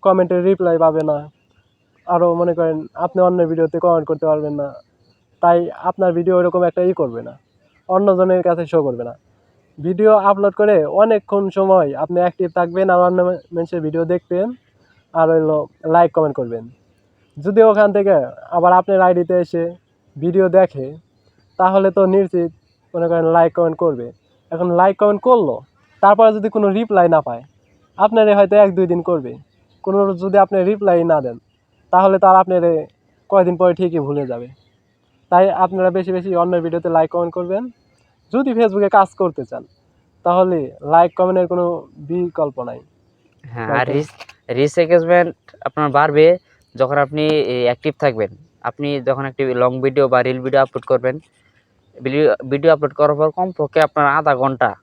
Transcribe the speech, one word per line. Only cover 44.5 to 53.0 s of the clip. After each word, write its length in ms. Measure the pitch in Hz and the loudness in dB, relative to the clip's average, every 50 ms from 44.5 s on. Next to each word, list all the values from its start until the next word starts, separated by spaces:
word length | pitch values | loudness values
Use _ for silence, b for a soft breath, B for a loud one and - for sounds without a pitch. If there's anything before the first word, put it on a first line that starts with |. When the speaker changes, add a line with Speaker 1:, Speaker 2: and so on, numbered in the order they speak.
| 123 123 139 147 - - | -4 -2 -2 -2 0 -2
Speaker 2:
এনগেজমেন্ট 580 | 170 160 175 170 165 165 175 175 175 170 - _ _ _ _ - - | 0 2 2 2 2 4 2 2 2 0 -4 _ _ _ _ -12 -12
আপনার 240 | - _ - 151 147 | -10 _ -4 -4 0
বাড়বে 480 | 131 143 151 156 147 147 156 165 175 180 _ _ _ _ _ _ _ | 0 0 0 2 4 4 4 4 4 2 _ _ _ _ _ _ _
যখন 220 | 120 131 127 139 147 | -4 -4 -2 0 -2
আপনি, 260 | 143 135 143 151 151 156 | -2 -2 -2 -4 -2 0
এই, 340 | 156 151 127 95 123 123 123 | 0 -2 -2 -2 -4 -2 -2
অ্যাক্টিভ 300 | 120 123 120 - 151 143 _ | -2 -2 -2 -4 -6 -6 _
থাকবেন। 320 | - 143 120 110 107 98 110 - - _ _ _ | -4 -4 -2 -2 -6 -6 -6 -16 -20 _ _ _
আপনি 280 | _ 120 - _ 147 143 143 139 | _ -12 -10 _ -8 -6 -6 -6
যখন 220 | 127 123 131 127 139 | -4 -4 -4 -4 -4
একটি 180 | 135 127 _ 139 131 127 | -10 -6 _ -4 -4 -2
লং 180 | 123 123 127 127 131 | 0 0 -2 -2 -2
ভিডিও 240 | 127 135 131 143 139 131 | -4 -2 0 0 0 2
বা 120 | 123 123 | 2 0
রিল 180 | 123 127 131 127 | 0 0 -4 -4
ভিডিও 200 | 127 131 131 139 | -6 -2 0 0
আপলোড 240 | 135 131 _ 131 117 | 0 0 _ -12 -4
করবেন, 300 | - 135 123 120 127 131 156 _ _ _ _ _ _ _ _ _ _ _ _ _ _ _ - | -2 -2 -2 -2 -4 -6 -6 _ _ _ _ _ _ _ _ _ _ _ _ _ _ _ -12
ভিডিও, 280 | 123 131 131 147 156 143 107 - - | -10 -6 -2 0 0 0 0 -2 -4
ভিডিও 240 | 131 131 143 143 165 160 | -6 -6 0 2 2 2
আপলোড 200 | 147 151 143 - | 2 0 -6 -2
করার 220 | - | 0